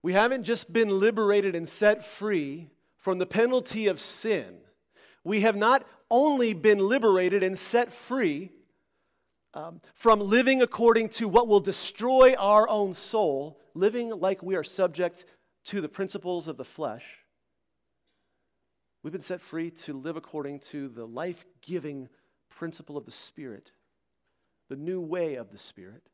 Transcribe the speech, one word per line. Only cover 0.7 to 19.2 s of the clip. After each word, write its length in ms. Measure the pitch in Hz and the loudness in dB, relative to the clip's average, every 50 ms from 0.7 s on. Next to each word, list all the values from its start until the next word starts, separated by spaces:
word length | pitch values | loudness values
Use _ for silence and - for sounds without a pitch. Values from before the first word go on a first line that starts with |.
been 260 | 170 233 226 208 196 190 | 0 0 2 2 2 2
liberated 540 | 196 226 220 214 220 202 202 208 196 196 170 | 2 2 2 2 0 2 2 2 2 0 -2
and 140 | 170 165 165 | -4 -6 -8
set 360 | - - 214 208 208 208 - | -6 2 2 2 2 2 -4
free 680 | - - - 196 214 208 175 147 139 139 165 170 147 _ _ _ _ _ | -16 -14 -8 -4 -2 -2 -2 -2 -4 -10 -12 -14 -18 _ _ _ _ _
from 220 | _ _ 190 185 180 | _ _ -4 -2 -2
the 80 | 180 | -4
penalty 600 | 180 - 202 226 240 254 254 247 - - 214 220 | -4 0 0 2 2 2 0 -2 -4 -8 -2 0
of 120 | 202 180 147 | 0 0 -2
sin. 580 | - - - - - 220 214 170 117 92 90 85 _ _ _ _ _ _ _ _ _ _ _ _ | -6 -10 -10 -8 -4 -2 -2 -2 -4 -10 -18 -20 _ _ _ _ _ _ _ _ _ _ _ _
We 180 | _ 165 208 214 | _ -2 0 2
have 160 | 196 226 208 | 2 2 2
not 300 | 202 208 226 262 269 - - - _ _ _ | 4 4 4 4 4 2 -2 -20 _ _ _
only 420 | 226 247 285 311 285 262 247 226 | 2 4 4 4 4 2 2 0
been 360 | 214 165 143 214 208 202 196 196 | 0 2 4 4 6 6 4 2
liberated 540 | 240 269 226 220 196 185 185 180 185 202 185 | 2 2 4 4 4 4 4 2 2 2 0
and 120 | 185 190 | 0 -2
set 360 | 180 - - - 233 240 233 | -4 -8 0 0 0 0 0
free, 580 | - - - - 247 269 240 170 147 143 185 185 _ _ _ _ _ _ _ _ _ _ _ _ _ _ _ _ _ _ _ _ _ | -6 -18 -10 -6 -4 -2 0 0 -2 -4 -8 -12 _ _ _ _ _ _ _ _ _ _ _ _ _ _ _ _ _ _ _ _ _
um, 260 | 156 151 165 170 170 _ _ _ | -16 -14 -14 -16 -20 _ _ _
from 260 | _ - 233 220 208 | _ 6 6 6 6
living 420 | 208 196 208 240 262 254 269 262 | 4 2 2 4 4 4 4 4
according 480 | 247 233 - - 226 233 233 233 220 214 | 2 0 2 2 4 4 6 4 2 -2
to 180 | - - 226 208 | -4 -6 -6 4
what 180 | 170 233 240 | 4 4 6
will 140 | 226 208 202 | 6 4 4
destroy 760 | - 196 185 - - - - - 220 254 262 262 254 254 262 | 4 0 -6 -6 -8 -10 -8 -4 -2 0 6 8 8 8 8
our 340 | - 190 202 208 214 220 226 | 4 2 4 6 6 6 4
own 260 | 214 214 202 196 180 | 2 -2 -2 -4 -4
soul, 680 | - - - - 220 208 160 139 135 139 156 151 _ _ _ _ | -8 -12 -4 -2 0 0 0 0 -4 -6 -10 -14 _ _ _ _
living 340 | 160 185 214 220 247 240 233 | 0 0 0 0 -2 -6 -6
like 320 | 226 185 170 190 196 190 | -6 -4 -2 -2 -2 -4
we 140 | 175 180 190 | -4 -4 -4
are 80 | 175 147 | -4 -4
subject 640 | - - - 190 175 151 156 180 170 175 - - _ _ _ _ _ _ _ _ | -6 -2 0 -2 -2 0 -2 -4 -4 -4 -10 -20 _ _ _ _ _ _ _ _
to 160 | - - 202 | -10 -8 -6
the 80 | 156 147 | -6 -8
principles 600 | - - 196 185 - 196 - 180 180 175 156 165 | -6 -8 -8 -8 -8 -10 -8 -6 -6 -6 -6 -10
of 80 | 147 | -12
the 80 | 120 127 | -12 -14
flesh. 540 | - - - 156 127 107 120 - - - _ _ _ _ _ _ _ _ _ _ _ _ _ _ _ _ _ _ _ _ _ _ _ _ _ _ _ _ _ _ _ _ _ _ _ _ _ | -16 -10 -8 -8 -8 -8 -10 -16 -20 -20 _ _ _ _ _ _ _ _ _ _ _ _ _ _ _ _ _ _ _ _ _ _ _ _ _ _ _ _ _ _ _ _ _ _ _ _ _
We've 100 | _ 151 | _ -10
been 80 | 156 185 | -10 -10